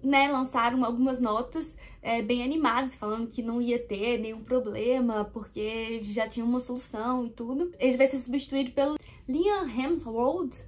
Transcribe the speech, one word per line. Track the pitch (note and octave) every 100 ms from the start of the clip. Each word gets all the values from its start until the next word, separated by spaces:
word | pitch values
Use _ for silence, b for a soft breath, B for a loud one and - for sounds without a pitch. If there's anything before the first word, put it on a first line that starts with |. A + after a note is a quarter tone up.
né, | C4+ C#4 C#4+
lançaram | C4+ C4 A#3+ A#3+ B3+
algumas | A#3+ A#3+ C4 B3+
notas, | A#3 G#3+ B3 D#4+ D#4+ - B B
é, | - A#3
bem | G#3+ B3
animados, | B3+ D#4+ C4 A#3+ C4+ -
falando | G#3 A3+ A3+
que | -
não | A3+ A#3
ia | A#3+ A#3+
ter | - G3 A3+ A#3+
nenhum | A3 A3
problema, | - B3+ G#3+ G#3+ A#3 C4 A#3+ G#3+ G#3
porque | A3+ G#3 -
eles | G#3+ A3+ A3+ A3+ G#3
já | G#3 A3
tinham | A#3+ A#3
uma | B3
solução | B3 B3 - G#3+ A#3 B3+ A#3
e |
tudo. | A3+ A#3 C4+ F4 -
Ele | B3+ B3
vai | C4+
ser | C4+
substituído | B3 C4+ - C4+ B3
pelo | C#4 C#4 D4+ B B -
Liam | C#4 F#4+ G4+ D#4
Hemsworth, | A3+ C4+ E4+ A#3 A3+ B3 F4 C#4 -